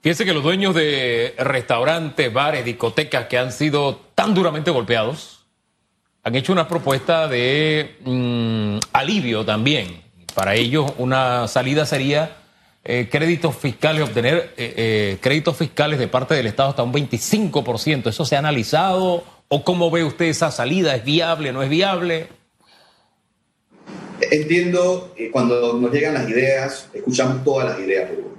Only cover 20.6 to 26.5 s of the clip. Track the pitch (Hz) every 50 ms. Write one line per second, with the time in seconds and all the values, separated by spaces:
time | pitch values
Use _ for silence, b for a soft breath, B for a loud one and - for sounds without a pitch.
20.6 | 120 127 160 190 180 156 135 120 107 131 147 160 165 165 165 156 156 139 127 135
21.6 | 135 135 147 160 190 196 190 175 175 175 165 160 160 - - _ _ _ _ _
22.6 | b b b b b b b b b b b b _ _ _ _ _ _ _ _
23.6 | _ _ _ - - - - - - - - - - - - 151 151 156 170 175
24.6 | 180 180 175 180 180 180 180 - - - - - 117 117 - 131 120 120 120 120
25.6 | 120 120 120 120 123 120 127 147 151 156 151 135 127 110 110 120 131 135